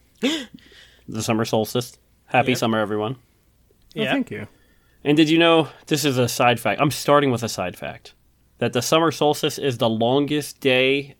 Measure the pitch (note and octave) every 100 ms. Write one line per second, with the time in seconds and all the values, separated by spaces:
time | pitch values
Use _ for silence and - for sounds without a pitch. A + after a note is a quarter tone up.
0 | _ _ C4+ D#4 A#3 - _ - - _
1 | - A2 A#2+ A2 A2+ A2+ G#2+ B2 B2 -
2 | _ _ _ B2+ C3 A#2+ A#2 A2 G#2 G#2+
3 | A2 B2+ _ _ _ _ _ _ _ D#3
4 | C3+ C#4 - G#2 G#2+ _ _ _ _ _
5 | D3 D3+ D3+ E3 E3 E3 C3+ - - D3+
6 | C#3+ B2+ A#2 - B2 A#2 G#2+ G2+ C#3+ -
7 | - C#3+ C#3 A#2 A2 - F2+ - C#2 -
8 | - _ _ _ _ _ A#2+ B2 - E3
9 | E3 - D3+ C#3+ D3+ - C#3 A#2 A#2 A2
10 | A#2 C#3 C#3+ D3 - - C3+ B2+ C3 C#3+
11 | C#3